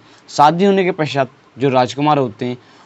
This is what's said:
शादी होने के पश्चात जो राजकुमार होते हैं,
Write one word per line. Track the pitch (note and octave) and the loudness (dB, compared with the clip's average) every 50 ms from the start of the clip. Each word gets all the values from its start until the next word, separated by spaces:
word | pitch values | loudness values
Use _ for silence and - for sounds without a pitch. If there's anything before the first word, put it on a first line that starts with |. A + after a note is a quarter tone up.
| _ - - - _ - | _ -20 -20 -20 _ -8
शादी | - - C#3+ D#3 E3 E3+ G3 | 0 2 2 2 4 2 2
होने | G3+ G3 G3 F#3 | 2 2 2 0
के | F3 | 0
पश्चात | F3 - D#3 C3 B2 C#3+ C3 A#2 _ _ _ _ - A2+ | -2 -4 -4 -4 -2 -4 -4 -4 _ _ _ _ -10 -4
जो | B2+ C#3+ | -2 0
राजकुमार | B2+ C3 B2+ A#2+ A#2+ C#3 D3 D3+ D3+ C#3+ | 2 2 0 0 -2 -2 0 0 0 0
होते | C3 A#2 G#2+ - B2+ | 0 -4 -6 -8 -8
हैं, | B2 B2 B2 _ _ - - - | -8 -8 -10 _ _ -20 -20 -16